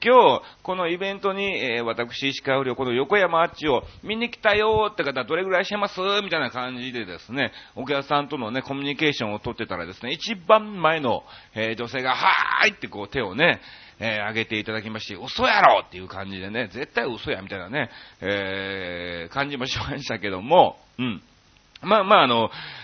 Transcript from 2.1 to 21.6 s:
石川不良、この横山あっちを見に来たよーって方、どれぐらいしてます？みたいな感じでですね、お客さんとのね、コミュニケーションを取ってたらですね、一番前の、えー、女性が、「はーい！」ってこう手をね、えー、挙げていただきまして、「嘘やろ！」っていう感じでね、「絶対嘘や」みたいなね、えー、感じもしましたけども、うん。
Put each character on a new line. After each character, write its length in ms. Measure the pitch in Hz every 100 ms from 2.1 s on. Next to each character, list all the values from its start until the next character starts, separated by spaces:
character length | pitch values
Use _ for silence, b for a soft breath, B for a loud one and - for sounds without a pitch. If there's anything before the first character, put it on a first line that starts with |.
| - 139
石 120 | 131
川 220 | 139 135
不 60 | 131
良、 60 | 123
こ 100 | 127
の 80 |
横 240 | 120 139 208
山 240 | 180 165
あ 40 | 165
っ 100 | -
ち 120 | 151
を 160 | 123 B B
見 120 | 185 220
に 140 | 240
来 80 | -
た 180 | 220 208
よ 340 | 220 214 208
ー 40 |
っ 20 | 202
て 80 |
方、 200 | 143 131
ど 120 | 120 165
れ 80 |
ぐ 60 | 190
ら 120 | 180
い 40 | 190
し 40 |
て 80 | 208
ま 100 | 202
す？ 120 | - 190 202
み 60 | 196
た 80 | 165
い 20 |
な 120 | 123
感 260 | 127 127 127
じ 140 | 127
で 140 | 120 98
で 120 | 85
す 160 | -
ね、 180 | 131 117 B B -
お 120 | 131
客 160 | 143
さ 180 | 139 147
ん 60 | 143
と 100 | 147
の 140 | 110
ね、 100 | 131
コ 140 | - 139
ミ 60 |
ュ 20 |
ニ 120 | 143 127
ケ 140 | 151
ー 40 |
シ 100 | 143
ョ 40 | 110
ン 60 |
を 60 | 104
取 160 | 123 117
っ 20 |
て 80 | 110
た 120 | 90
ら 100 | 85
で 60 |
す 100 | 92
ね、 80 | 120
一 240 | 165 - 208
番 440 | 165 220 214 202
前 180 | 160 160
の、 240 | 131 101 B B B 107
え 160 | 113
ー、 40 | 113
女 120 | 117
性 160 | 131
が、 80 | 127
「は 520 | 123 185 - - - 220
ー 20 |
い！」 40 | 196
っ 20 |
て 80 | 110
こ 140 | 101
う 40 | 101
手 160 | 139
を 100 | 104
ね、 260 | 101 165 117 B B B -
え 180 | 113 107
ー、 20 |
挙 160 | 104 110
げ 100 | 107
て 140 | 107
い 40 |
た 100 | 110
だ 100 | 110
き 80 | 107
ま 80 | 110
し 80 | -
て、 80 | 92
「嘘 220 | 123 - 247
や 140 | 208
ろ！」 180 | 175 98 -
っ 20 |
て 80 | 90
い 40 |
う 60 | 92
感 220 | 92 98
じ 100 | 95
で 120 | 95
ね、 160 | 110 107
「絶 220 | 104 156
対 120 | - 151
嘘 260 | 107 156
や」 100 | 101
み 80 | 95
た 60 | 98
い 40 |
な 100 | 87
ね、 200 | 143 120 B B -
え 1080 | 95 101 95 98 98 98 90 87 87 87 85
ー、 20 |
感 160 | 135 139
じ 80 | 139
も 80 | 127
し 140 | 113
ま 180 | - 110
し 100 | 143
た 120 | 113
け 100 | 101
ど 120 | 92
も、 360 | 117 180 117 - _ -
う 20 |
ん。 220 | 123 92 - _ _ _